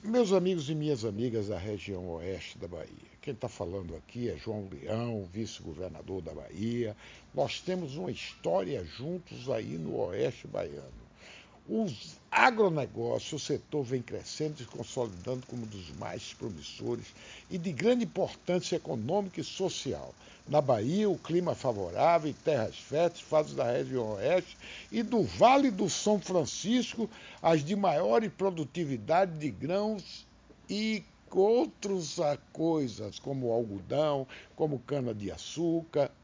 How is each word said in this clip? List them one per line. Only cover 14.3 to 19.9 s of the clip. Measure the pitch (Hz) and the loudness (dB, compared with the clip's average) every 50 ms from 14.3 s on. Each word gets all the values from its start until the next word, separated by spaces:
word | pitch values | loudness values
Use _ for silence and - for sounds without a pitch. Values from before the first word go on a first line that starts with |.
| - - 151 156 151 | -6 -4 -4 -4 -4
e | - 123 | -6 -12
se | |
consolidando | - - - 120 - - 131 123 113 95 90 87 120 127 127 127 - | -14 -10 -12 -10 -8 -4 -4 -4 -4 -4 -8 -6 -6 -6 -6 -6 -8
como | - 123 117 | -8 -8 -8
um | 107 | -8
dos | 107 101 90 80 69 - | -10 -12 -12 -12 -10 -10
mais | 107 107 - - - - - | -8 -8 -8 -8 -10 -12 -12
promissores | - 143 120 95 78 71 - - - - 117 120 113 107 - - - - - - - - - | -10 -8 -8 -8 -10 -12 -14 -12 -8 -6 -4 -4 -4 -6 -12 -18 -20 -20 -18 -18 -20 -14 -8
e | 175 190 | -8 -6
de | 165 196 | -4 -4
grande | 165 120 - 226 247 247 233 | -4 2 4 4 4 4 2
importância | 175 - 190 185 135 - - - - 175 180 180 - - | 0 0 -2 -2 -2 -2 -8 -2 0 0 0 2 0 -2
econômica | 165 - 151 160 120 104 123 170 202 202 190 - - | -2 -2 -2 -4 -2 -2 0 0 0 0 -2 -6 -8
e | 143 | -8
social. | - - - 190 180 - - - 139 | -8 -4 -2 -2 -2 -2 -2 -4 -4